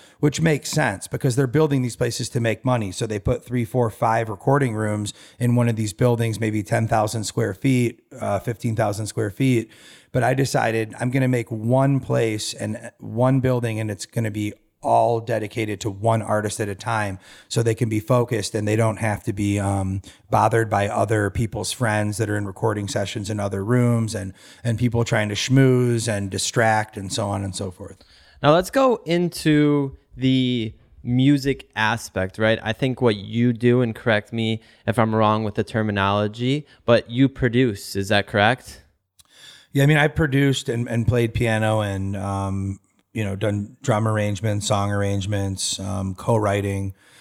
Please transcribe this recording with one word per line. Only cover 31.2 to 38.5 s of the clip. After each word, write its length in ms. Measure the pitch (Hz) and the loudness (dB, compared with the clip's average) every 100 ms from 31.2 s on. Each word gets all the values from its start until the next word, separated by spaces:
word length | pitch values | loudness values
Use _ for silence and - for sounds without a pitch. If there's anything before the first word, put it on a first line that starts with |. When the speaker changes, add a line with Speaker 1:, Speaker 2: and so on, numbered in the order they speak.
| 131 143 135 135 - 107 | 4 4 0 -4 -6 -2
Speaker 2:
aspect, 600 | 110 113 - 95 95 - | 0 0 -4 -4 -4 0
right? 200 | 110 113 | 0 2
I 80 | 110 | -2
think 300 | 110 135 123 | -2 -2 0
what 160 | 123 104 | 0 0
you 340 | 101 113 120 | -2 0 2
do, 300 | 117 120 123 | 2 4 4
and 120 | 120 | 2
correct 380 | 107 123 107 - | 0 0 0 0
me 300 | 117 113 110 - _ - | -2 -2 -2 -6 _ -2
if 100 | 107 | 2
I'm 160 | 113 | 2
wrong 300 | 110 107 107 | 4 4 2
with 120 | 107 107 | 0 -4
the 80 | 107 | -2
terminology, 1000 | 113 107 101 98 101 104 110 123 143 151 - - | -2 0 0 2 2 0 -2 -2 -2 -6 -4 2
but 240 | 117 113 | 2 2
you 180 | 117 135 | 2 2
produce, 720 | - 127 117 127 101 - 98 | 2 0 2 2 0 -6 -4
is 100 | 98 | 0
that 200 | 104 98 | 0 2
correct? 580 | 107 107 | 4 4